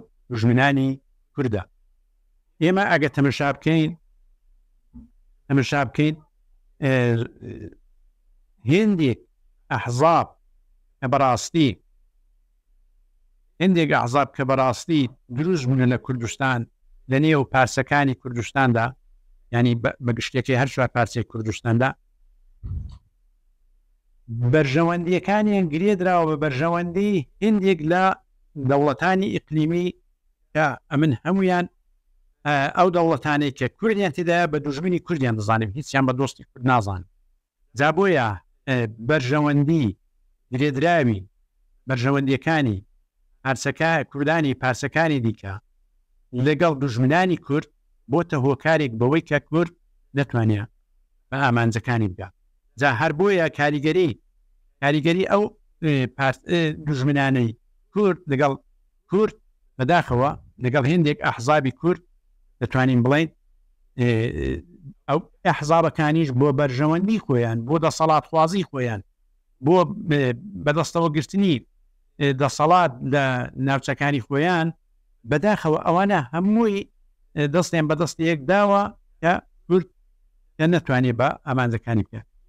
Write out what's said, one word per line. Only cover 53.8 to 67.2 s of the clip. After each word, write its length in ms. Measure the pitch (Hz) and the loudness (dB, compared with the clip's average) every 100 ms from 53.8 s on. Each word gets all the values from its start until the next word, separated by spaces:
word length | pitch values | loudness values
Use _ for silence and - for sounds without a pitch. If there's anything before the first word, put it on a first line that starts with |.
| 147 170 175 107 _ _ _ _ _ - | 0 2 0 -2 _ _ _ _ _ -4
کاریگەری 420 | 139 151 147 170 185 | -2 0 0 0 0
ئەو، 180 | 202 208 - _ - | 0 -2 -6 _ -6
ئێ، 240 | 160 139 123 | -2 -2 -2
پارس-، 380 | - 135 131 | -2 -2 -2
ئێ، 160 | - 170 160 156 | -4 -2 -2 -4
دوژمنانەی 720 | 151 143 135 143 135 131 117 113 _ _ _ | -6 -2 0 0 0 0 -2 -4 _ _ _
کورد 240 | 196 202 180 - | 0 0 0 -2
لەگەڵ 240 | 135 143 135 _ _ _ _ - | 0 2 2 _ _ _ _ -2
کورد 240 | 185 214 - _ _ _ - | 2 2 -2 _ _ _ -4
بەداخەوە 520 | 131 175 - 120 135 160 - - | 2 2 2 0 0 -2 -14 -6
لەگەڵ 260 | 123 139 131 | -2 2 2
هێندێک 320 | 175 147 147 | 4 2 0
ئەحزابی 520 | 151 120 117 151 131 | -2 -4 0 2 0
کورد 300 | - 165 180 _ _ _ _ _ - | -2 -2 -2 _ _ _ _ _ -8
دەتوانین 400 | 120 131 127 123 | -4 0 2 4
بڵێن، 260 | 120 143 160 - _ _ _ _ _ - | 4 2 0 -6 _ _ _ _ _ -2
ئێ، 120 | 120 113 117 - 135 131 - - 135 - | 0 0 -2 -4 -4 -6 -10 -20 -20 -14
ئەو 160 | - 147 - _ | -4 -4 -4 _
ئەحزابەکانیش 840 | 185 151 147 165 165 - 151 156 156 | -2 -2 2 2 2 0 0 0 0
بۆ 180 | 123 147 | 0 0
بەرژەوەندی 640 | 135 143 127 151 165 196 | 2 -2 0 0 0 0
خۆیان، 400 | 220 | -2